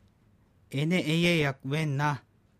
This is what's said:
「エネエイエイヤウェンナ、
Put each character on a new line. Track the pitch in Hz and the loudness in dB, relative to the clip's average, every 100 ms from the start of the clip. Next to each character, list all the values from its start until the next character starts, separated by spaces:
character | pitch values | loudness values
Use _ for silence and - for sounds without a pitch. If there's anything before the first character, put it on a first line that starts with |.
| _ _ _ _ _ _ - | _ _ _ _ _ _ -10
「エ | 135 | -4
ネ | 156 180 147 | 0 0 0
エ | 165 | 2
イ | |
エ | 170 170 | 2 2
イ | |
ヤ | 143 135 | 0 -2
ウ | 135 | -6
ェ | 147 156 | -4 -2
ン | 139 | 0
ナ、 | 147 143 - _ _ _ | -2 -2 -8 _ _ _